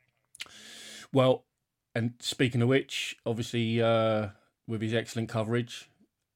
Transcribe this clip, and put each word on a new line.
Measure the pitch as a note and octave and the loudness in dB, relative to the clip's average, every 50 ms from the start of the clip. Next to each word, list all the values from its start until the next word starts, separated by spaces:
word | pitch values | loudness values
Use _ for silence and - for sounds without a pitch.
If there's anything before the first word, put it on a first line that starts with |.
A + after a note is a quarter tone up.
| _ _ _ _ _ _ - - - - - - - - - - - - - - - - | _ _ _ _ _ _ -18 -18 -18 -18 -18 -20 -20 -20 -20 -18 -18 -18 -18 -18 -6 0
well, | - C3 B2+ C3 B2 - - _ _ _ _ _ _ _ _ _ - | 2 4 4 4 4 2 -2 _ _ _ _ _ _ _ _ _ -4
and | A#2+ A2+ A#2+ - - | -2 -2 -2 -4 -6
speaking | - - - - C#3 B2 B2+ A#2+ | -8 -4 0 2 2 2 4 4
of | A#2 | 4
which, | B2 C3 C#3 - - - - - - - - - | 4 4 2 2 -2 -6 -8 -6 -8 -10 -6 -4
obviously, | A#2 A2+ A2+ A#2 - - A#2+ A2+ A2+ A2+ A#2 | -4 -4 -4 -4 -4 -2 -2 0 0 2 2
uh, | A2+ A2+ A2+ A2+ A2 A2 A2 G#2+ G#2+ G2+ - _ _ _ _ _ _ | 4 4 4 4 4 2 2 0 0 -4 -6 _ _ _ _ _ _
with | - A2+ G#2 A2 | -8 -6 -4 -2
his | G#2+ A#2 | -2 -2
excellent | A2+ A2+ - - A#2 A2+ A2+ | -2 -2 -4 -4 -6 -4 -2
coverage, | - A2+ G#2+ A2 A#2+ A#2+ A#2+ - - - - - _ _ _ _ _ _ _ _ _ | -2 -2 -2 0 -2 -2 -2 -4 -8 -16 -18 -20 _ _ _ _ _ _ _ _ _